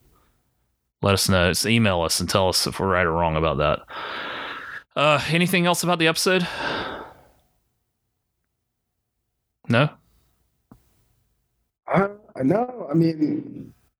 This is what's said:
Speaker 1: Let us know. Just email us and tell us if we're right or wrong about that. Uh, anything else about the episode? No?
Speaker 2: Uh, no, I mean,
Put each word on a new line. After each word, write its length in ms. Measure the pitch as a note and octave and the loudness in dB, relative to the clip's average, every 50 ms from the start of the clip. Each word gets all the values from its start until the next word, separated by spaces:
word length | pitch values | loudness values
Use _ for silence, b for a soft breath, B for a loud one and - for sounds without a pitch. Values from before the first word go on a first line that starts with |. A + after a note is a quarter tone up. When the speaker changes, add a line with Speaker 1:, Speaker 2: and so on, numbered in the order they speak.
| _ _ _ _ _ _ _ _ _ _ _ _ _ _ _ _ _ _ _ _ - | _ _ _ _ _ _ _ _ _ _ _ _ _ _ _ _ _ _ _ _ 2
Speaker 1:
Let 120 | G2+ G2 | 2 2
us 140 | F#2+ - - | 4 2 2
know. 220 | G2 F2+ F2 F2+ | 2 4 4 2
Just 140 | E2+ - - | 2 0 0
email 340 | G#2 A2+ A#2 A2+ G2+ F#2 F2 E2 | 2 4 4 4 4 2 2 0
us 160 | D#2+ - - | 0 -2 -2
and 100 | F2 D#2+ | -2 0
tell 200 | - G2+ F#2+ F#2 | 0 2 2 2
us 180 | E2+ - - | 0 0 -2
if 140 | - - - | -2 -4 -2
we're 80 | F#2 F#2+ | 0 0
right 180 | F2+ F2+ F#2 | 2 2 2
or 60 | E2 D#2+ | 2 2
wrong 240 | E2+ E2+ E2 D#2+ | 0 0 0 0
about 220 | D#2 D#2+ D#2+ C#2 C#2 | 0 0 0 0 0
that. 220 | D2 D2 - - - B B B B B B B B B B B B B B B B B B B B B _ | 0 0 0 -2 -6 B B B B B B B B B B B B B B B B B B B B B _
Uh, 240 | C#3 C#3+ D3+ D3 C3+ - D3 | 0 2 2 2 2 0 0
anything 360 | D#3 E3+ F3+ E3+ F#3 F3+ F3 | 0 0 2 2 2 2 2
else 200 | F3 E3+ - - | 2 0 0 0
about 160 | E3+ F3 E3 | -2 0 2
the 80 | E3 D#3+ | 2 0
episode? 380 | D#3+ - - G3 F#3 F#3 F3 B B B B B B B B B B B B B B B B B B B B _ _ _ _ _ _ _ _ _ _ _ _ _ _ _ _ _ _ _ _ _ _ _ _ _ _ _ _ _ _ _ _ _ _ _ _ _ _ _ _ _ _ _ _ - | 0 0 0 2 2 2 0 B B B B B B B B B B B B B B B B B B B B _ _ _ _ _ _ _ _ _ _ _ _ _ _ _ _ _ _ _ _ _ _ _ _ _ _ _ _ _ _ _ _ _ _ _ _ _ _ _ _ _ _ _ _ 0
No? 220 | - G3 D#3 D3 - - _ _ _ _ _ _ _ _ _ _ _ _ _ _ - _ _ _ _ _ _ _ _ _ _ _ _ _ _ _ _ _ _ _ _ _ _ - C#3+ | 2 2 2 2 -2 -8 _ _ _ _ _ _ _ _ _ _ _ _ _ _ -20 _ _ _ _ _ _ _ _ _ _ _ _ _ _ _ _ _ _ _ _ _ _ -2 0
Speaker 2:
Uh, 160 | F3 G3 G3+ G#3 - - - _ - C3 | 0 0 0 -4 -10 -20 -18 _ -2 0
no, 460 | C3+ F3+ A3 B3 B3 B3 A3+ F3 C#3 | 2 2 2 0 -4 -6 -12 -8 0
I 40 | D3+ | 2
mean, 760 | E3 E3 E3 D#3+ D#3 D3+ - - - - - - - - - - _ _ _ _ | 2 2 2 2 0 -2 -2 -2 -4 -6 -10 -14 -16 -18 -18 -20 _ _ _ _